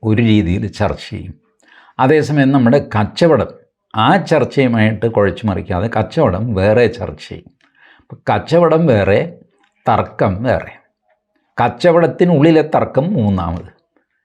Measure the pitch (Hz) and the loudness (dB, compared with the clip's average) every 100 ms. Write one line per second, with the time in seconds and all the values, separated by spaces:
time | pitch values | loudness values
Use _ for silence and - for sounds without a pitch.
0 | 110 107 113 107 85 95 104 - 101 - | -2 0 2 2 2 -2 -4 -4 -4 -6
1 | - 107 90 - _ _ _ _ _ - | -12 -14 -14 -18 _ _ _ _ _ -2
2 | 131 156 139 147 135 139 117 143 - 107 | 2 2 0 0 2 2 2 2 0 -4
3 | 107 - 170 147 90 - _ _ _ 110 | -4 0 2 2 0 -8 _ _ _ -2
4 | 113 185 143 156 117 - 131 117 110 107 | 0 0 0 -2 0 0 0 2 0 0
5 | 117 107 101 95 110 90 82 90 92 110 | -2 0 0 0 -4 -4 -4 -4 -2 -2
6 | - - 135 92 120 95 98 110 117 - | -4 0 0 0 -4 0 2 4 2 0
7 | 98 - - 90 - _ _ _ _ _ | -10 -12 -16 -18 -20 _ _ _ _ _
8 | - - - 104 - 170 170 160 170 110 | -20 -12 -4 -4 0 2 2 2 2 2
9 | 95 107 165 - _ _ _ _ - 107 | 2 0 0 -10 _ _ _ _ -2 -2
10 | 95 - 113 92 127 92 52 - _ _ | -2 -2 -2 -2 -2 -4 -4 -18 _ _
11 | _ _ _ _ _ - 120 - 175 165 | _ _ _ _ _ -4 -4 0 2 4
12 | 160 - 175 156 160 156 151 - - - | 2 2 2 4 4 4 2 0 -2 -2
13 | 160 196 104 92 85 85 - - _ _ | -2 0 0 -2 -2 -6 -10 -20 _ _
14 | _ _ | _ _